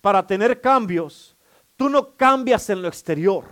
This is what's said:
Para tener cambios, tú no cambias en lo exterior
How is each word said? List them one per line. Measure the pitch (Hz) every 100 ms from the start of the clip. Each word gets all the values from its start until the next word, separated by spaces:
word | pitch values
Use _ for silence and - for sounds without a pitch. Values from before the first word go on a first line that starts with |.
Para | 202 196 185
tener | 190 226 240
cambios, | 254 269 214 175 156 - - _ _ _ _ _
tú | 277
no | 277 269 _
cambias | 262 269 254 233 -
en | 190
lo | 180
exterior | - - 156 175 190 -